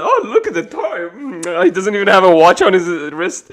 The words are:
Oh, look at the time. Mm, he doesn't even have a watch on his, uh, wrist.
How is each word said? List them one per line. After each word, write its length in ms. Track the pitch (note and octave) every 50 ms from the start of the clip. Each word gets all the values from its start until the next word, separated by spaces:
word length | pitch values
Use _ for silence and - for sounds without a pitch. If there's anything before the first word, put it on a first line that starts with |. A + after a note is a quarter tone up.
Oh, 200 | D#3 - B4+ B4 -
look 220 | - A3+ A4 A4
at 80 | A4 -
the 80 | -
time. 800 | - - - G4+ - D#5 - F3+ E3+ F3 F3 A#3 C#4+ C4+ A3 E3+
Mm, 220 | E3 F3 F3 E3 F#3
he 60 | F3
doesn't 240 | F3 F#3 F#3+ G#3 G#3
even 140 | G3+ G3+ G3
have 160 | F#3+ F#3+ F#3
a 100 | F#3 E3+
watch 280 | D#3+ D#3+ E3+ F3 -
on 100 | - G#3
his, 160 | F#3+ F#3 E3+ E3+
uh, 220 | F3 D#3+ D3 D3
wrist. 380 | D3 D#3 E3+ F#3 - - - _